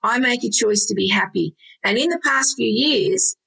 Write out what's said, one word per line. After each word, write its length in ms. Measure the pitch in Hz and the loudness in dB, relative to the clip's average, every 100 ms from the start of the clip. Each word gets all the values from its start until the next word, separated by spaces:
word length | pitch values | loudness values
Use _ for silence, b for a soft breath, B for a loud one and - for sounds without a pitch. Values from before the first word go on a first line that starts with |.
I 180 | 214 247 | 0 0
make 240 | 254 247 | 0 0
a 60 | 226 | -2
choice 340 | 208 214 214 - | 0 2 0 0
to 80 | 196 | -2
be 120 | 190 | 0
happy. 480 | 196 190 190 160 - B B 196 | 0 0 -2 -4 -6 B B -2
And 120 | 214 | 0
in 120 | 311 | 0
the 100 | 339 | -2
past 340 | 311 269 269 - | 0 0 0 0
few 100 | 226 | 0
years 680 | 220 294 254 - 190 - - | 2 2 2 0 0 -2 -4